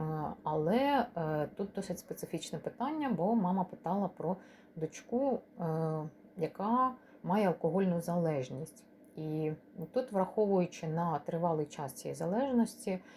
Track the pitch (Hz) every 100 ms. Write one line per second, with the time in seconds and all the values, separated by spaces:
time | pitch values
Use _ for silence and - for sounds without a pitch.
0 | 156 156 151 - 156 156 156 233 277 285
1 | - - 156 151 147 - 196 - 190 175
2 | - - 160 165 - 160 - - 269 311
3 | 277 185 180 233 180 190 180 - 165 196
4 | 190 - 151 185 - - - - 156 -
5 | - 240 277 247 - - 165 160 160 156
6 | 156 - - - 151 - 202 247 254 247
7 | - - 165 196 196 160 165 180 190 170
8 | 170 175 165 147 131 135 160 - - -
9 | - - 156 156 156 156 - - 165 247
10 | 254 196 185 - 208 190 170 - 160 160
11 | 175 147 - 165 170 156 147 - 139 -
12 | 151 139 165 208 277 240 220 - - 185
13 | -